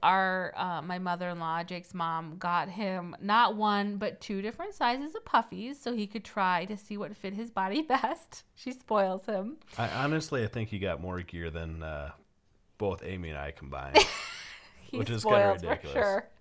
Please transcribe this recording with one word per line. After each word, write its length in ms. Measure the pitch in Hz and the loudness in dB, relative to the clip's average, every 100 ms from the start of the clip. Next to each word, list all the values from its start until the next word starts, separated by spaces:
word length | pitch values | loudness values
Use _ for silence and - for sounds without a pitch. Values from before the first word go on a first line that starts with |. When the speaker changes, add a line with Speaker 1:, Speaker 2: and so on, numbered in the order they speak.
Speaker 1:
our, 520 | 175 185 190 185 180 - | 6 6 4 2 -2 -2
uh, 240 | 185 165 | -2 -2
my 160 | 165 180 | -4 -4
mother-in-law, 640 | 185 175 180 175 160 165 | -2 -2 -2 -2 -2 -2
Jake's 280 | 175 180 175 | -4 -8 -8
mom, 440 | 185 165 160 165 180 | -4 -2 -2 -4 -4
got 300 | 175 175 156 | 0 2 0
him 480 | 180 202 185 175 - | -2 -2 -2 -6 -4
not 360 | 202 220 220 214 | 4 6 6 4
one, 400 | 214 202 202 202 | 2 2 0 -2
but 240 | 214 - | -4 -4
two 220 | - 196 | -6 -4
different 320 | 208 233 392 | -4 -6 -8
sizes 400 | - 247 254 294 427 | 0 2 2 -4 -10
of 80 | |
puffies 560 | - 247 226 185 233 285 | 0 2 2 -4 -8 -6
so 120 | 233 | -4
he 140 | 240 208 | -2 -4
could 180 | 226 | -6
try 420 | - - 185 180 190 | -6 0 2 2 0
to 100 | 202 | -8
see 200 | - 208 | -8 -8
what 200 | 196 208 | -8 -8
fit 180 | 190 | -8
his 160 | 202 233 | -8 -6
body 320 | 196 185 254 | -2 0 0
<laughs> 60 | 311 262 | 2 4
best. 480 | 233 339 - - - | 4 2 -8 -20 -20
She 160 | - 254 | -12 -10
spoils 540 | 254 - 214 190 190 208 | -8 2 4 4 2 -2
him. 300 | 196 208 311 - - | -2 -2 -8 -8 -2
Speaker 2:
I, 120 | 117 | -2
honestly, 560 | 117 143 156 151 135 | 0 2 2 0 0
I 20 | 104 | 0
think 220 | 117 107 | -2 -2
he 100 | 101 | -2
got 220 | 95 76 | -2 -2
more 200 | 90 90 | -4 -4
gear 280 | 85 85 82 | -6 -6 -6
than, 320 | 80 82 80 | -4 -6 -6
uh, 280 | 80 76 73 - _ _ _ _ _ - | -6 -6 -8 -12 _ _ _ _ _ -4
both 240 | 104 87 | -2 -2
Amy 260 | 85 95 82 | -6 -6 -6
and 80 | 73 | -6
I 120 | 71 | -8
combined, 460 | - 69 67 67 349 - - - - | -10 -10 -8 2 4 4 0 -10 -12
Speaker 1:
<laughs> 380 | - - - - | -14 -16 -20 -20
He 160 | - 247 | -10 -6
Speaker 2:
which 120 | 117 | -2
is 140 | 214 | 0
kinda 120 | 220 208 | 6 8
Speaker 1:
spoils 240 | 202 185 | 8 4
for 60 | 175 | 0
Speaker 2:
ridiculous. 260 | - 147 | -4 -2
Speaker 1:
sure. 340 | 139 208 196 - - | 0 2 2 -2 -12